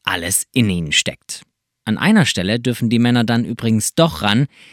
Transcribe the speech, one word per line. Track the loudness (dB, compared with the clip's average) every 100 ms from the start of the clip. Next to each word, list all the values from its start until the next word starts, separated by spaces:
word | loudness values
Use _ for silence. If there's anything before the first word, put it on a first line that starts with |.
alles | -6 -6 -4 -6 -4
in | 0 0
ihnen | 0 -2
steckt. | -2 -2 -6 -14 -16 -16 _ _ _
An | -6 0
einer | 4 4 4
Stelle | 0 -2 -2
dürfen | -2 -2 0
die | 2
Männer | 2 2
dann | 2 0
übrigens | -2 -4 0 0 0
doch | 0 0 0
ran. | 0 0 0 _ -20